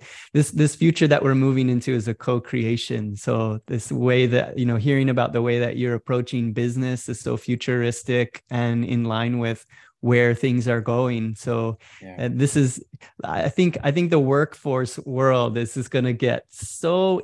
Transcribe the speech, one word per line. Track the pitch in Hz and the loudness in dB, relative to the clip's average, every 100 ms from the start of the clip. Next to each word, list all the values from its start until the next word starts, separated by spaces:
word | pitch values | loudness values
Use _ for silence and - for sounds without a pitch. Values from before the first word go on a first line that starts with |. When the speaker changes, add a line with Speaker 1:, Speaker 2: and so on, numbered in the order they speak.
| - - - | -10 -20 -2
Speaker 1:
this, | 147 147 | 0 0
this | 151 147 - | 2 0 4
future | 165 165 156 | 2 4 4
that | 143 | 4
we're | 135 | 4
moving | 131 135 131 127 | 2 2 2 2
into | 123 123 | 0 0
is | 123 110 | -2 -2
a | |
co-creation. | 110 - 123 - 127 113 117 - 120 107 101 | -4 -2 -2 -2 -4 -2 -2 -4 -6 -6 -6
So | - 117 110 107 - | -2 -2 -2 -4 -6
this | 120 - | -8 -4
way | 131 127 123 123 | -2 2 4 4
that, | 123 - - | 2 0 -2
you | 120 | 0
know, | 117 | 0
hearing | 123 139 135 | 2 2 2
about | 123 120 | 2 0
the | 117 | 0
way | 120 120 | 0 0
that | 120 120 | 0 -2
you're | 123 117 | -2 -2
approaching | - 123 123 127 117 | -2 -4 -2 -4 -4
business | 110 120 123 127 127 - | -2 -2 -2 -4 -4 -8
is | 120 | -8
so | 123 117 | -6 -6
futuristic | - 123 - 123 120 120 - 123 120 - - | -4 -4 -2 0 0 -4 -2 0 0 -6 -8
and | 123 120 117 120 | -2 0 0 0
in | 117 117 | -2 0
line | 110 117 123 | -2 -2 -2
with | 117 110 - - - _ | -2 -4 -10 -20 -20 _
where | 120 123 120 | 2 4 4
things | 117 135 123 120 | 4 2 0 2
are | 117 | -2
going. | 110 120 127 117 113 107 | 0 0 0 -2 -4 -6
So, | 123 117 113 110 - - | -4 -4 -4 -6 -14 -20
Speaker 2:
Yeah. | 190 - | -18 -8
Speaker 1:
uh, | 123 | -4
this | 120 139 151 | 0 0 2
is, | 131 - - - - - | 2 0 -12 -20 -20 -12
I | - 78 143 | -6 -2 -2
think, | - 180 - | 2 2 2
I | 143 | -2
think | 151 175 | 0 2
the | 165 | 2
workforce | 135 139 151 - 147 127 127 - | 4 2 0 -4 -4 -2 -4 -6
world, | 135 127 131 127 120 113 | -8 2 4 4 2 0
this | 117 135 | -4 -6
is | 120 | -4
gonna | 135 127 | 0 0
get | 117 123 120 - | 0 0 0 -6
so | - - - 165 180 190 180 | -16 -14 -4 0 2 2 0